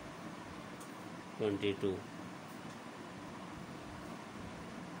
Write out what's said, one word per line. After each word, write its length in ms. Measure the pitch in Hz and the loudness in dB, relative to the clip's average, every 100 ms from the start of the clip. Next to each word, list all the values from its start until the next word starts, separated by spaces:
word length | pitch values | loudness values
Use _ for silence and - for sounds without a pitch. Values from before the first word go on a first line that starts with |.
| - - - - - - - - - - - - - - | -6 -6 -6 -6 -6 -6 -6 -6 -6 -6 -6 -6 -4 6
ट्वेंटी 340 | 107 101 101 | 6 8 8
टू। 220 | 95 101 92 - - - - - - - - - - - - - - - - - - - - - - - - - - - - - - | 8 6 6 2 -6 -6 -6 -6 -6 -6 -6 -6 -6 -6 -6 -6 -6 -6 -4 -4 -4 -4 -4 -4 -4 -4 -4 -4 -4 -4 -4 -4 -2